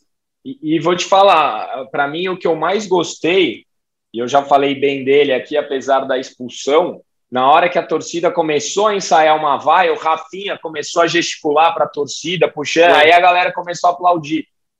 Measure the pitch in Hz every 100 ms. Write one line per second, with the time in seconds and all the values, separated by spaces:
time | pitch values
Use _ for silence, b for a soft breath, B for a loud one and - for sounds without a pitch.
0 | _ _ _ _ 131 135 156 160 156 180
1 | - 196 196 165 143 107 92 117 131 147
2 | 143 156 185 180 180 160 160 208 208 180
3 | 147 - 156 185 160 104 _ _ _ _
4 | _ 110 123 139 139 143 143 139 139 139
5 | 127 143 143 127 120 147 143 135 123 135
6 | 131 131 135 - 123 - - 151 175 101
7 | _ _ _ 123 131 156 175 175 165 156
8 | - 170 170 170 160 147 - 185 214 202
9 | - 170 156 156 151 135 127 165 175 151
10 | 160 160 - 185 196 156 165 156 147 175
11 | 170 170 - - 156 147 165 160 147 -
12 | 139 - 156 180 151 - 139 160 170 160
13 | 151 175 180 180 180 180 175 170 175 175
14 | 180 175 143 156 - _ _ _